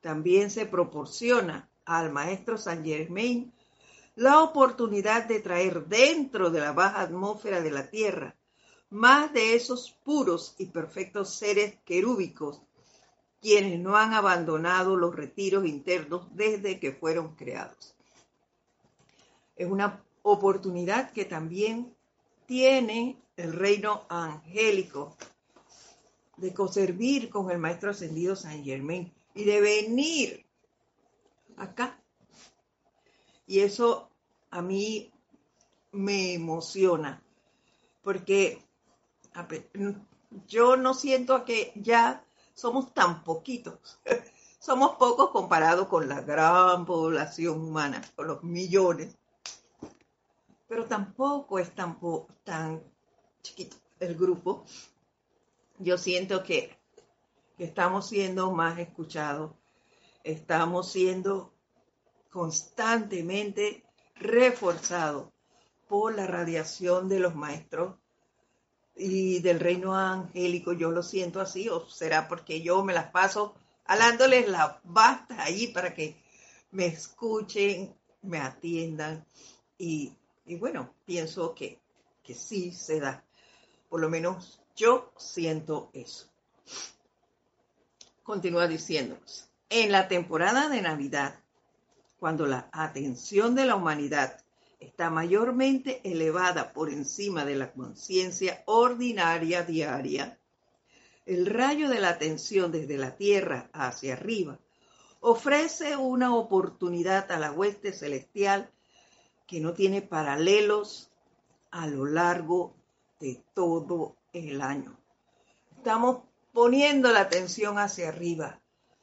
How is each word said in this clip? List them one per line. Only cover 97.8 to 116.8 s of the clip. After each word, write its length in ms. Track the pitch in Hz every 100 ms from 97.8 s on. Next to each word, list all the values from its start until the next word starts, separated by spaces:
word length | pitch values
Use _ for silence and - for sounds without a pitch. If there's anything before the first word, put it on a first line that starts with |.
| 123 - - 185 185 175 185 - -
ordinaria 1000 | 220 247 240 247 214 170 165 165 175
diaria, 760 | 170 160 147 135 - 143 139 - _ _ _ _ _ _ _ _ -
el 200 | 180 180
rayo 440 | 226 262 294 294
de 100 | 240
la 100 | 190
atención 640 | 170 151 156 - 196 175
desde 260 | 160 143 143
la 180 | 135 -
tierra 540 | 202 202 160 131 -
hacia 400 | 151 131 117 135
arriba 460 | 127 190 226 165 135 _ _ _ _ _ _
ofrece 760 | 233 226 285 285 320 - 302 285
una 380 | 262 254 254 240
oportunidad 960 | 226 196 185 - 180 175 170 190 196
a 80 | 170
la 120 | 151
hueste 420 | 147 202 202 208
celestial 760 | 185 151 139 - 208 196 196 - _ _ _ _ _ _ _ _
que 120 | 170
no 140 | 160
tiene 280 | 170 196 196
paralelos 1040 | 196 160 147 143 165 208 208 208 208 - - _ _ _ _ _ _
a 160 | 175 160
lo 180 | 139 139
largo 720 | 156 175 175 160 175 175 _ _ _ _ _
de 240 | 139 127 _
todo 600 | - 175 165 160 175 151 - _
el 280 | 175 160 139
año". 360 | 135 139 - - _ _ _ _ _ _ _ _
Estamos 460 | - 226 240 254 - _ _
poniendo 580 | 233 240 262